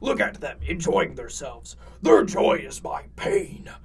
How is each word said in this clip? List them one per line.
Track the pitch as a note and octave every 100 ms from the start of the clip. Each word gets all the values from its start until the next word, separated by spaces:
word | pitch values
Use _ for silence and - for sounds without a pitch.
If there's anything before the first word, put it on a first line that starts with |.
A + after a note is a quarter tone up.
Look | - C4+
at | G3 -
them, | D3 - -
enjoying | F#2 E3 G2 F3
themselves. | - - - C#3 A#2+ - - - -
Their | - -
joy | - - - - -
is | -
my | - - - -
pain. | - - - - - -